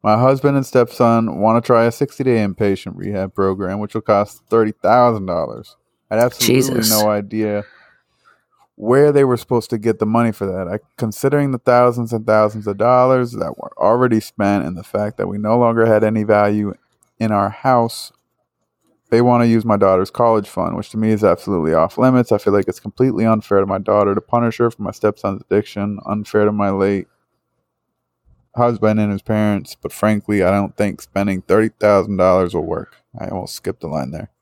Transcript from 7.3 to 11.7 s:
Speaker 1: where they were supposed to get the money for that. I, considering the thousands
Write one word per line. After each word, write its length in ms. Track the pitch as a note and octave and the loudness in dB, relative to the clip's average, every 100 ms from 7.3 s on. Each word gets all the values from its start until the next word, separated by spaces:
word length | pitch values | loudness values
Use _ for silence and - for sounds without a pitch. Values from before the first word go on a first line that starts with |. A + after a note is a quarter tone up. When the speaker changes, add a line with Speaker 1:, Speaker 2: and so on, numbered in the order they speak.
| G#2+ G#2+ G#2 G2+ _ _ _ _ _ _ _ _ _ _ _ | -6 -4 -4 -8 _ _ _ _ _ _ _ _ _ _ _
Speaker 1:
where 360 | G#2+ C3 D3 | 0 4 4
they 120 | C#3+ C#3 | 4 2
were 120 | A#2+ | 0
supposed 320 | - B2 - | -2 -4 -2
to 80 | A2+ | -4
get 220 | A2 G#2+ | -2 -2
the 60 | G#2+ | 0
money 260 | A#2 A#2 | 0 0
for 140 | G#2 G2 | -2 -6
that. 200 | F#2 F2+ | -6 -6
I, 120 | G2+ _ - | -8 _ -8
considering 540 | A2+ G2+ C3+ D3 C#3+ | -8 -2 -2 0 -2
the 80 | B2+ | -2
thousands 520 | - | 2